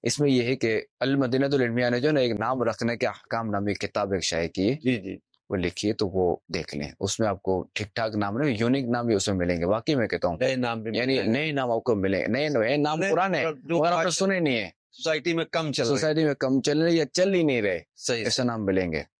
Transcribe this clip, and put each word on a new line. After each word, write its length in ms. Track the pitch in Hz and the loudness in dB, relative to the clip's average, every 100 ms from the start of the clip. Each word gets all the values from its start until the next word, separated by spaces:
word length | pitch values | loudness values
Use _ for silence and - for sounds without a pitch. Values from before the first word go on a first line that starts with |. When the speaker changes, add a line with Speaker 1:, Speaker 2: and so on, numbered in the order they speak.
Speaker 1:
اس 180 | - - | -4 0
میں 100 | 147 | 2
یہ 120 | 131 | 4
ہے 140 | 120 131 | 2 0
کہ 260 | 113 110 - _ | 0 0 -4 _
المدینہ 460 | 127 139 127 131 139 | 0 2 2 2 2
العلمیہ 420 | 143 123 117 123 | 2 2 2 0
نے 120 | 120 | 2
جو 100 | 143 | 2
نا 100 | 151 | 2
ایک 120 | 123 | 2
نام 300 | 110 113 131 | 0 -2 0
رکھنے 340 | 113 107 117 117 | 0 0 -2 0
کے 100 | 120 | -4
احکام 440 | 101 _ 120 113 | -4 _ -6 -2
نامی 240 | 101 101 | -2 -2
کتاب 380 | 98 98 - 101 | -2 -2 -2 0
ایک 120 | 95 | -2
شائع 240 | 82 82 85 | -2 -2 -2
کی 220 | - 95 | 0 0
ہے، 40 | |
Speaker 2:
جی، 220 | 143 127 120 | 0 -2 -2
جی۔ 220 | 92 - _ _ _ | -4 -12 _ _ _
Speaker 1:
وہ 60 | 98 | -2
لکھی 320 | 87 - 104 | -2 -2 -4
ہے، 60 | |
تو 140 | - 101 | -2 -2
وہ 280 | 92 90 78 _ | 0 0 0 _
دیکھ 280 | 92 73 73 | -8 -6 -8
لیں، 120 | 73 - | -8 -6
اس 200 | 98 - | -6 -2
میں 80 | 110 | -2
آپ 140 | 95 | -2
کو 240 | - 92 - | -2 -2 -2
ٹھیک 220 | - 104 | -8 -8
ٹھاک 220 | - 113 107 | -4 -4 -2
نام 220 | 101 107 | -4 -2
نہیں، 180 | 151 107 | -2 0
یونیک 240 | 117 139 123 | 0 0 0
نام 180 | 120 120 | -2 2
بھی 80 | |
اس 140 | 104 101 | 0 2
میں 80 | 95 | 0
ملیں 240 | 87 87 | 0 0
گے، 40 | |
واقعی 300 | 85 107 - | 0 0 0
میں 120 | 143 104 | 0 0
کہتا 220 | 87 90 | -2 -2
ہوں۔ 80 | 85 | -2
Speaker 2:
نئے 160 | 131 131 | -2 0
نام 260 | 123 117 | -2 -4
بھی 160 | 110 107 | -4 -2
Speaker 1:
یعنی 140 | 127 | 0
Speaker 2:
ملیں 120 | 135 120 | 0 2
گے۔ 40 | |
Speaker 1:
نئے 220 | 120 156 | 0 0
نام 180 | 143 127 | -2 0
آپ 140 | 113 | 0
کو 100 | - | 0
ملیں، 320 | 107 95 95 73 | 0 2 0 0
نئے، 200 | 117 151 | 0 0
نئے 280 | 135 110 143 | 0 2 2
نام 220 | 147 160 | 0 0
Speaker 2:
نئے 140 | 190 | 0
Speaker 1:
پرانے 260 | 160 190 170 | 2 2 0
ہیں، 140 | 160 147 | -2 -4
Speaker 2:
جو 140 | 139 165 | -2 0
Speaker 1:
مگر 140 | 160 | 2
آپ 60 | 175 | 2
نے 80 | 175 | 0
Speaker 2:
آج 60 | |
Speaker 1:
سنے 280 | 156 190 190 | 0 0 2
نہیں 200 | 160 120 | 2 0
ہیں۔ 100 | 95 _ _ | -4 _ _
Speaker 2:
سوسائٹی 420 | - 160 156 156 | -8 -2 -2 0
میں 100 | 165 | -2
کم 280 | 160 165 156 | -2 -2 -2
چل 100 | 139 | 0
رہے 80 | 120 | 0
ہیں۔ 60 | 139 | 2
Speaker 1:
سوسائٹی 280 | 156 156 | 2 2
میں 100 | 156 | 2
کم 260 | 139 131 135 | 0 2 2
چل 200 | 123 147 | 2 2
رہے 100 | 165 | 2
ہیں 60 | 165 | 2
یا 100 | 143 | 0
چل 280 | - 190 | 0 2
ہی 80 | 190 | 4
نہیں 200 | 160 127 | 2 2
رہے، 180 | 104 87 - _ | 0 -2 -6 _
Speaker 2:
صحیح، 220 | - 120 | -4 -2
Speaker 1:
ایسا 120 | 110 | 0
Speaker 2:
صحیح۔ 160 | 117 123 | 0 0
Speaker 1:
نام 180 | 117 | 0
ملیں 280 | 101 92 90 | 0 2 0
گے۔ 100 | 78 - | -2 -6